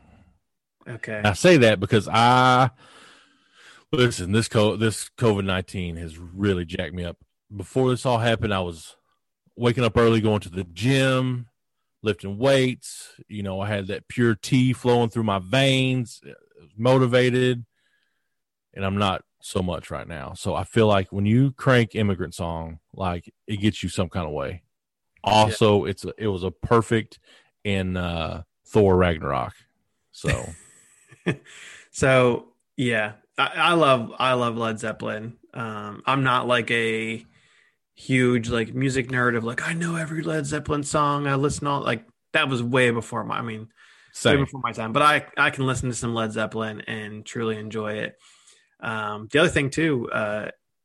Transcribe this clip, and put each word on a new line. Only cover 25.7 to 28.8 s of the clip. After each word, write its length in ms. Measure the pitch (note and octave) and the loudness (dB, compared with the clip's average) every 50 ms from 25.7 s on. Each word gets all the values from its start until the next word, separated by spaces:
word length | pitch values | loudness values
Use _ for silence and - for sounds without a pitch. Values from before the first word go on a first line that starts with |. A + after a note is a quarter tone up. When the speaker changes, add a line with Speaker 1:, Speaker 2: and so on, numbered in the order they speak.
| G#2 G2+ - | 4 4 2
Speaker 1:
Yeah. 40 | G2 | -2
Speaker 2:
it's 120 | G2 - - | -6 -6 -10
a, 80 | F2 - - | -12 -10 -6
it 80 | A2 | -4
was 180 | G#2+ F#2+ F2 F#2 | -4 -4 -4 -4
a 60 | F#2 | -6
perfect 680 | - _ - - A#2+ A2+ G#2+ - A#2 A2 G#2+ - - - _ _ _ _ _ _ _ _ - | -6 _ 0 2 4 4 4 2 0 -2 -2 -4 -12 -20 _ _ _ _ _ _ _ _ -6
in, 320 | G#2 G2 F#2+ F#2 F#2 F#2 | -2 -2 -2 -2 -2 -4
uh, 460 | F2+ F2+ F2 E2+ E2 D#2+ E2 F2 E2 E2+ _ _ _ _ | -4 -4 -4 -4 -4 -6 -6 -8 -10 -12 _ _ _ _
Thor 280 | - - A2 | 0 2 4